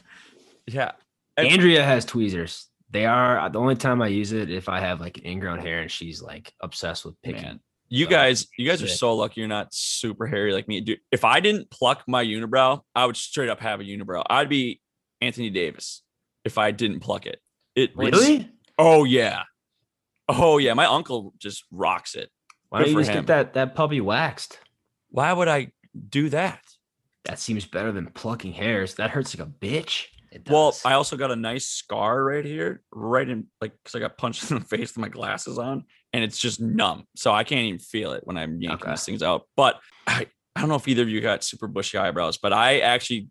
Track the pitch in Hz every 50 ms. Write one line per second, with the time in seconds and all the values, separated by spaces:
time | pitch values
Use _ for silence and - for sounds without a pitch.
0 | _ _ - - - - _ _ _ _ _ _ _ - 113 139 127 - - _
1 | _ _ _ _ _ _ _ - 160 160 - 190 180 180 165 151 139 139 135 120
2 | 113 - - 120 110 104 92 87 82 82 - - - _ _ _ _ _ - 104
3 | 107 113 117 123 123 123 123 104 76 92 - 107 120 131 131 120 - 135 123 123
4 | 117 107 98 101 104 101 110 110 107 82 87 92 92 - 92 92 95 90 90 80
5 | 85 87 - - - 87 90 92 95 92 85 - - 82 85 85 82 78 - -
6 | 85 82 78 82 80 76 73 73 - - - _ 90 85 - - - 85 82 -
7 | - 82 85 _ - - - - - 64 57 - _ _ _ _ _ - 117 127
8 | 160 165 180 160 143 131 131 120 - - - - 123 143 180 165 151 113 107 -
9 | 127 120 113 110 107 110 - 113 110 107 107 104 98 - - - - - - -
10 | - 113 104 - 113 117 156 101 101 104 95 95 101 - 107 92 - 104 110 -
11 | _ _ - - - 113 123 165 185 208 214 196 - - - - 131 123 139 -
12 | - - 127 123 120 113 107 110 113 110 120 131 131 131 135 143 - _ - 120
13 | 127 123 117 - - - - 147 135 117 107 - 117 110 107 98 101 98 101 101
14 | 98 101 92 85 - - 110 131 147 139 143 139 127 120 - - _ _ _ _
15 | _ _ _ _ 117 123 120 - 117 110 95 92 87 76 - - - - - -
16 | _ _ _ _ _ _ _ _ - 110 - 113 107 104 104 107 117 104 90 -
17 | - - 101 98 - - - - _ _ _ _ _ _ _ 123 135 - - -
18 | 131 135 139 190 247 285 302 269 208 - - _ _ _ _ - 160 165 160 156
19 | 147 127 127 127 113 104 - 90 92 - _ _ _ _ _ _ _ _ _ _
20 | _ _ _ _ _ - 139 - 170 165 151 147 139 123 113 123 165 135 120 151
21 | - - 131 117 98 98 - _ - 101 101 - - _ 85 87 92 85 90 87
22 | - - - - - - _ _ _ _ _ _ _ _ - 98 151 143 156 151
23 | 147 127 104 101 85 - 165 147 131 - - 131 135 127 - - 156 147 151 139
24 | 104 95 107 127 160 151 - - - - - - _ _ _ _ _ _ _ _
25 | _ _ - 127 139 160 185 175 180 165 151 143 127 131 - _ _ _ - -
26 | - 104 - 139 151 151 131 151 185 185 156 - _ _ _ _ _ _ _ _
27 | _ _ _ _ - - - - - - 113 107 92 - - 90 104 113 104 98
28 | 82 - - - - 113 117 113 - 95 85 - 95 110 117 101 95 92 - -
29 | 107 110 - 143 131 - - - 80 78 73 - - 98 131 156 165 - - -
30 | - - _ - - _ - - - - 147 151 156 147 - - - 127 135 139
31 | 147 - - 131 139 135 123 113 113 113 120 131 - - - - - - 101 107
32 | 104 107 117 135 135 135 139 147 147 147 151 156 165 175 - - _ _ - 110
33 | 107 113 120 127 135 127 123 110 107 - _ _ 110 107 - _ _ - - 117
34 | 113 - - - - 120 113 - - - 156 117 - - 107 156 240 - - 117
35 | 110 101 - - - 101 101 104 - - 131 123 120 127 139 - - _ _ _
36 | _ _ - 120 113 107 - - - 120 104 - 113 113 107 110 113 95 78 -
37 | - _ _ - - 120 104 104 110 - 147 131 117 110 92 87 - - - 110
38 | 104 82 65 53 - - 95 82 80 80 80 85 92 85 78 - - - - 82
39 | - - 101 - 78 87 87 82 - _ _ - 139 123 - - - - - _
40 | _ - 117 120 110 - _ _ _ _ - - 147 156 156 135 - 135 131 117
41 | 120 113 110 107 101 113 101 - - - - - - 104 98 98 95 - - 98
42 | 95 92 85 87 87 80 - - - 101 98 107 117 127 139 139 - 117 120 123
43 | - - 123 113 101 120